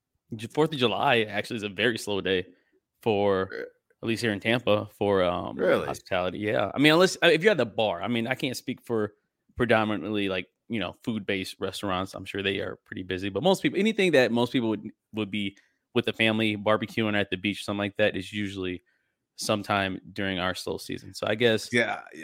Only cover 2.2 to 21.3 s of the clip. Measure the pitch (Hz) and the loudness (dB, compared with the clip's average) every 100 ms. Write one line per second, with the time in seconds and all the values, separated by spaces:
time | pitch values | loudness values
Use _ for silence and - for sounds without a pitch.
2.2 | 90 92 - _ _ _ _ _ 117 101 | 0 0 -2 _ _ _ _ _ 0 2
3.2 | 101 95 95 57 - - _ _ 117 110 | 2 2 -2 -6 -12 -14 _ _ -4 -2
4.2 | 117 98 113 120 110 104 104 - 101 95 | -2 0 0 2 2 0 0 -2 2 2
5.2 | 90 90 73 - - 110 73 - - 92 | 2 0 -4 -2 2 2 0 -6 -4 -2
6.2 | 90 95 107 123 98 - 151 160 185 - | -2 -2 -2 0 0 2 4 6 4 4
7.2 | 170 160 214 165 113 104 104 87 104 117 | 4 4 4 2 0 0 0 0 -2 -2
8.2 | 117 131 135 120 - 113 - 113 104 - | -2 -4 -4 -6 -8 -10 -4 -2 -2 -6
9.2 | _ _ _ - 120 110 107 101 95 104 | _ _ _ -2 4 4 4 -2 -2 -2
10.2 | 98 92 - _ - 113 90 - - 107 | 0 -2 -6 _ -8 -4 -4 -6 -6 -4
11.2 | 95 95 95 - 95 - 101 90 98 98 | -4 -4 -6 -8 -8 -6 -4 -2 -4 -8
12.2 | 95 98 98 98 95 - _ 101 92 92 | -8 -4 -2 -2 -4 -10 _ -10 -6 -4
13.2 | 98 98 180 185 151 190 220 220 185 139 | -4 0 2 2 2 0 0 2 4 6
14.2 | 113 120 120 131 113 107 110 - _ 107 | 6 4 2 0 0 -2 -6 -18 _ -6
15.2 | 101 104 98 - _ _ _ 120 110 - | -4 -4 -4 -8 _ _ _ -2 0 2
16.2 | 110 110 110 104 104 107 113 117 107 104 | 4 4 2 0 2 0 0 -2 0 0
17.2 | 101 92 104 95 - 101 101 - 107 95 | 0 -2 -2 -4 -4 -4 -2 0 0 0
18.2 | 95 104 98 98 92 90 _ _ _ _ | -6 -6 -6 -4 -6 -6 _ _ _ _
19.2 | _ - - 107 98 101 95 92 - 101 | _ -6 -2 -2 0 0 0 -4 -10 -6
20.2 | 95 90 92 90 95 92 - 92 98 - | -4 -2 -2 -4 -6 -8 -8 -12 -12 -6
21.2 | 104 | -4